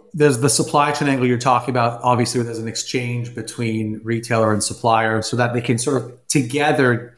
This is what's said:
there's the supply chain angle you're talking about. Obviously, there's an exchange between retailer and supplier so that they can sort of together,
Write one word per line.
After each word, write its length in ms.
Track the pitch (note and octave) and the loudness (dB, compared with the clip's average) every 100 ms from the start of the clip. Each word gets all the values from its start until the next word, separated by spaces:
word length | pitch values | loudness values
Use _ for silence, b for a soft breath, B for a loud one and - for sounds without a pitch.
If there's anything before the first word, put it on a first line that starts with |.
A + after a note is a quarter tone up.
| - | -14
there's 260 | D3 D3 A#2+ | 2 4 4
the 120 | C3+ | 2
supply 420 | - - D3+ D3 | 0 0 2 2
chain 160 | D3 C#3+ | 0 0
angle 180 | C3+ B2 | 2 2
you're 120 | B2 | 2
talking 320 | C3 B2 B2+ | 2 2 2
about. 300 | B2 A#2 A#2+ | 0 0 0
Obviously, 400 | B2 A#2+ A2+ B2 | 0 2 2 0
there's 160 | A#2 A2+ | -4 -6
an 100 | A2+ | -8
exchange 680 | - - B2+ A#2+ B2 A#2+ | -8 -6 -4 -4 -4 -6
between 680 | A#2+ A2 - A#2 A2 G#2+ G#2+ | -10 -10 -6 -4 -2 -4 -6
retailer 480 | A2 A#2 A#2+ A2+ A2 | -4 -4 0 2 2
and 100 | G#2 | 2
supplier 600 | - - A#2 A2+ A2 A2 | -2 -2 2 2 2 0
so 140 | A2 A#2+ | -2 0
that 180 | A#2 | 0
they 80 | A#2+ | 0
can 160 | B2 A#2 | 0 0
sort 240 | D3 C3 | 0 -2
of 240 | - - - | -4 -14 -2
together, 880 | D3+ A#2+ C#3+ D3+ D3 B2+ A2 - | -2 0 0 0 2 2 0 -4